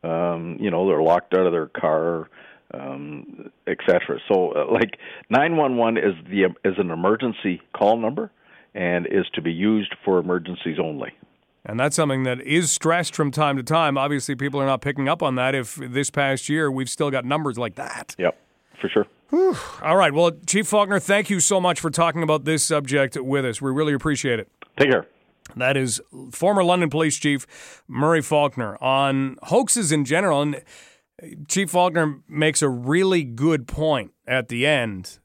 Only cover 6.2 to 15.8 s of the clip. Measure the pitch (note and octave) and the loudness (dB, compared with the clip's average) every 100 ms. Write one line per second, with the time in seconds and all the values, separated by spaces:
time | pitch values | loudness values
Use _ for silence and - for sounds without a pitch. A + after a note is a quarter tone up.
6.2 | E2 G2 F#2 - G2 F#2 F2+ E2 F#2 A2 | -4 2 2 2 -2 0 -2 0 2 2
7.2 | B2 A2 G2+ F2+ _ - G#2 A#2 A2+ D3 | 0 -4 -4 -4 _ 0 2 4 0 -4
8.2 | A3 _ _ - _ G#2 F2 F2 E2+ G2 | -8 _ _ -20 _ -4 0 0 0 0
9.2 | F2+ - E2 E2 G2+ A2 F#2+ - - F#2 | -2 -4 -4 0 2 2 -2 -6 0 0
10.2 | F2 F2+ E2 F2 - D#2 E2 D2 - - | 2 -4 -4 -8 -6 -4 -4 -6 -12 -14
11.2 | - _ _ _ - A2 C#3 D3 D3+ C3+ | -20 _ _ _ -10 -2 -2 0 0 0
12.2 | C3 B2 C3 D#3 E3 - D#3+ E3+ E3+ - | -2 -4 0 0 2 0 0 0 -2 -2
13.2 | D3 C#3 D3+ C#3 B2+ D#3+ D#3+ C#3 C#3 D3 | -2 2 0 0 0 2 2 2 0 -2
14.2 | B2+ C3 C#3 C#3 C3+ C3 C#3+ C#3+ C3+ E3 | -4 -4 -4 0 0 0 -2 -2 -2 0
15.2 | D3+ B2+ B2+ C3+ A#2 - | 0 0 0 0 -4 -10